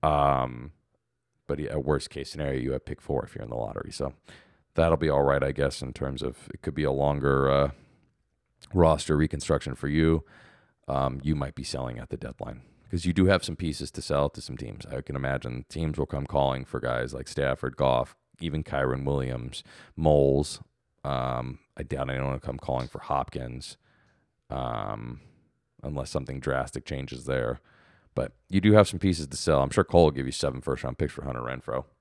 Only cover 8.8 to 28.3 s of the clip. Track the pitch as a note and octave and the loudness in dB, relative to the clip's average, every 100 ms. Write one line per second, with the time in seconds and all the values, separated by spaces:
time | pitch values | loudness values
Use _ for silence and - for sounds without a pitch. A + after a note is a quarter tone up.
8.8 | E2 D#2 - D2+ D#2 D2 - C#2+ C#2 B1+ | 6 6 2 2 2 0 -2 -2 -2 -6
9.8 | C#2+ D2+ D#2+ E2 - - - _ _ _ | -2 4 4 4 0 -20 -20 _ _ _
10.8 | - C2+ C2+ C2+ C#2 D2 C2+ C2+ C2+ C2 | -6 -2 -2 -2 -2 -2 -4 -8 -8 -6
11.8 | B1 A#1 B1 - A#1+ B1 - B1 - _ | -8 -10 -10 -10 -10 -10 -12 -12 -18 _
12.8 | - F2 F2 E2 F#2 F#2+ - E2 E2 C#2+ | -6 -4 0 4 6 6 2 -4 -4 -4
13.8 | C2+ - - D2 C#2+ - - C2+ A#1+ G1+ | -8 -10 -2 0 0 -2 -12 -10 -10 -12
14.8 | - B1+ C#2 C#2 C2+ C2+ B1+ A#1+ C#2+ D#2 | -10 -10 -6 -6 -4 -4 -6 -10 -10 -4
15.8 | D#2+ D2+ C#2 D2 C#2 D2 C2+ C2 C2 B1+ | -4 -2 -2 -4 -2 2 2 0 -6 -6
16.8 | A#1+ B1 B1 C2 C2 - C2+ C2 B1+ B1+ | -2 -2 -2 -6 -8 -2 0 0 -4 0
17.8 | C2+ B1 B1+ - _ _ E2 D2+ D2+ C#2+ | 4 4 0 -8 _ _ -6 -4 -2 0
18.8 | C2+ C2 C2+ C#2 C2 B1 A#1+ - - - | 0 0 0 0 -2 -4 -8 -12 -16 -20
19.8 | - - D#2+ D2 C#2 C#2 D2+ - - _ | -16 0 4 6 6 4 2 -4 -16 _
20.8 | _ _ - C2 B1+ B1 B1+ B1+ _ - | _ _ -4 -2 -2 -4 -6 -10 _ -12
21.8 | - C2 C2 C2 C2+ C2+ C2 C2 - B1+ | -8 -4 -4 -2 -4 -4 -6 -8 -4 -4
22.8 | B1+ - - C#2 C2 - B1 B1 - - | -4 -12 -2 -2 -2 -6 -8 -10 -12 -18
23.8 | _ _ _ _ _ _ _ C2 B1+ A1+ | _ _ _ _ _ _ _ -6 -4 -4
24.8 | G1+ G#1+ A#1 B1 - _ _ _ _ _ | -6 -6 -8 -12 -16 _ _ _ _ _
25.8 | C#2 C#2+ C2 D2 C2+ C2+ C#2 C2 C2 C2+ | -8 -6 -4 -4 -4 -6 -2 -2 -2 -6
26.8 | - C#2 C2+ B1+ C2 C2 A#1 B1 _ _ | -6 -6 -6 -10 -4 -2 -2 -4 _ _
27.8 | _ _ _ - C2 | _ _ _ -4 -4